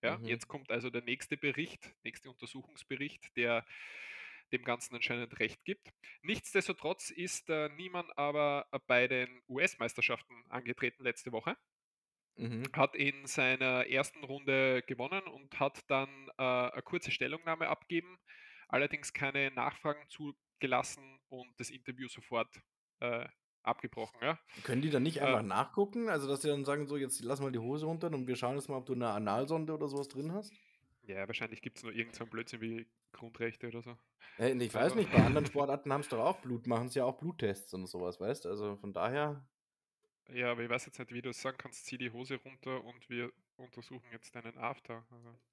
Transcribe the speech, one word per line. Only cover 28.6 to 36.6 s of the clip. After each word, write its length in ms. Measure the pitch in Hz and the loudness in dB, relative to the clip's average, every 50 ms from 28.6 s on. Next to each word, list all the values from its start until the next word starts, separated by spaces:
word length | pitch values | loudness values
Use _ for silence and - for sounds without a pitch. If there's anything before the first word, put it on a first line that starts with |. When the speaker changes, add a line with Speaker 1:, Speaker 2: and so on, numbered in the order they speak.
| 139 - | -4 -4
Speaker 2:
mal, 80 | 139 | -6
ob 80 | 131 127 | -6 -2
du 80 | - 131 | -2 0
eine 160 | 120 120 117 | 0 2 2
Analsonde 640 | 101 104 107 101 101 117 135 139 165 160 156 151 160 | 2 2 2 2 2 2 2 2 0 0 0 0 -2
oder 140 | 151 147 143 | -2 -2 -2
sowas 180 | 135 143 139 | 0 -2 -4
drin 240 | 139 - 127 147 160 | -4 -6 -6 -4 -2
hast? 220 | 175 208 214 208 - - _ _ _ _ _ _ _ _ _ | -4 -4 -6 -8 -16 -20 _ _ _ _ _ _ _ _ _
Speaker 1:
Ja, 180 | 107 95 98 98 | -8 -4 -4 -4
wahrscheinlich 340 | 101 113 - 120 110 110 - | -4 -4 -4 -4 -6 -6 -8
gibt's 220 | - - - - - | -10 -10 -10 -8 -10
nur 80 | 113 | -6
irgend 240 | 101 113 113 117 113 | -4 -4 -4 -4 -4
so 80 | - 117 | -10 -10
einen 60 | 113 | -6
Blödsinn 320 | - 113 117 - - 117 | -6 -8 -8 -6 -8 -6
wie 240 | 110 113 113 113 113 _ _ _ _ _ - | -4 -4 -4 -6 -8 _ _ _ _ _ -18
Grundrechte 540 | - 120 117 113 - 117 117 113 - - | -16 -16 -16 -6 -4 -4 -4 -2 -4 -10
oder 140 | 120 113 117 | -8 -8 -8
so. 160 | 113 120 120 - _ _ _ _ - - - | -10 -10 -16 -16 _ _ _ _ -20 -20 -2
Speaker 2:
Äh, 160 | - 113 127 131 123 120 | 2 4 4 4 4 0
ich 100 | 110 110 | 0 4
weiß 180 | 107 123 175 | 4 4 6
Speaker 1:
Aber 100 | - 233 | 6 4
Speaker 2:
nicht, 100 | 196 - | 2 8
bei 120 | - - - | 10 10 10
anderen 220 | - 135 147 147 | 10 6 4 2
Speaker 1:
<laughs> 200 | - - 143 143 | 2 2 2 2
Speaker 2:
Sportarten 260 | 139 139 143 - 143 | 2 0 -2 0 0
haben's 160 | 135 143 143 - | 0 0 0 -2
doch 100 | - 113 | 0 2
auch 180 | 117 160 190 - | 2 2 2 0
Blut, 260 | - 127 123 117 | -4 -4 -4 -4